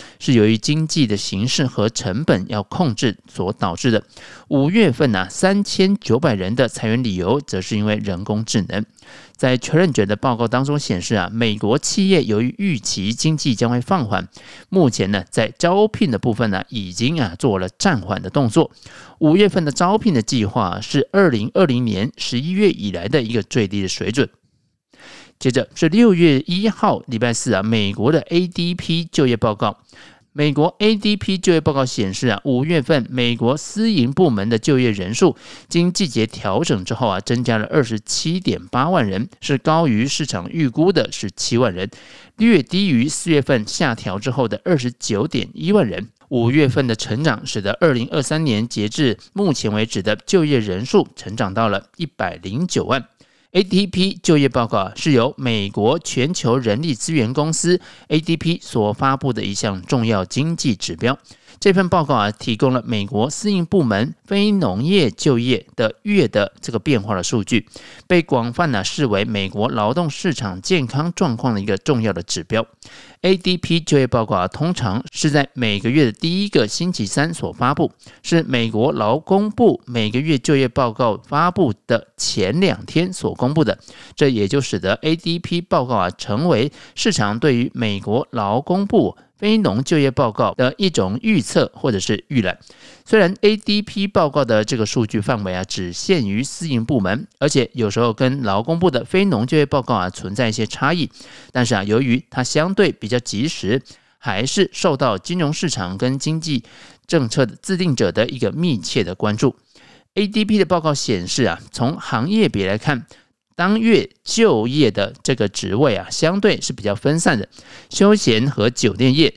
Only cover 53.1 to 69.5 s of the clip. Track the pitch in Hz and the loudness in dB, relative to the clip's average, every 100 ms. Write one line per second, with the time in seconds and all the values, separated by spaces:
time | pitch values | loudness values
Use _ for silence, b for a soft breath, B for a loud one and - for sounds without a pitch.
53.1 | _ b b b 180 190 180 202 185 190 | _ b b b 0 2 0 0 0 -2
54.1 | - - 151 139 127 117 107 95 - 165 | 0 2 4 4 2 0 -2 -2 -2 2
55.1 | 127 123 - 131 110 98 110 107 160 - | 4 2 0 -2 -2 -2 0 2 2 -2
56.1 | 131 135 180 123 127 117 107 165 120 - | -2 -2 0 0 2 2 0 -2 -4 -2
57.1 | 160 113 135 151 160 175 180 B B B | 0 0 0 -2 0 0 0 B B B
58.1 | 156 160 160 165 175 - 123 104 - 135 | -2 0 -2 -2 -4 -2 0 0 0 0
59.1 | 135 139 110 101 98 110 95 90 135 113 | 0 -2 -4 -6 -4 -4 -4 -2 0 2
60.1 | 104 92 135 156 170 143 101 - - - | 0 -2 -2 -2 -2 -2 -2 -6 -4 -2
61.1 | - B B B B 202 185 180 185 151 | -4 B B B B 2 2 2 0 2
62.1 | 123 104 - - 110 135 127 - 110 98 | 0 0 -2 -6 0 0 0 -2 -4 -2
63.1 | 104 131 - 208 196 165 202 127 101 127 | -2 -2 -2 -2 -2 2 2 2 2 0
64.1 | - _ 196 208 196 127 92 147 196 123 | -6 _ 0 2 2 0 0 2 2 2
65.1 | - 151 117 123 120 - - 110 - 208 | 0 2 2 2 -2 -4 -2 -2 -2 0
66.1 | 202 123 104 101 - - 117 - 123 101 | 2 4 2 0 -4 -6 -4 0 0 0
67.1 | 95 87 120 95 117 - B B B _ | -4 0 -2 0 -2 -2 B B B _
68.1 | 180 160 131 117 120 170 107 95 - 135 | 0 2 0 0 -2 0 0 -4 -2 0
69.1 | 98 117 104 95 | 0 0 -2 -4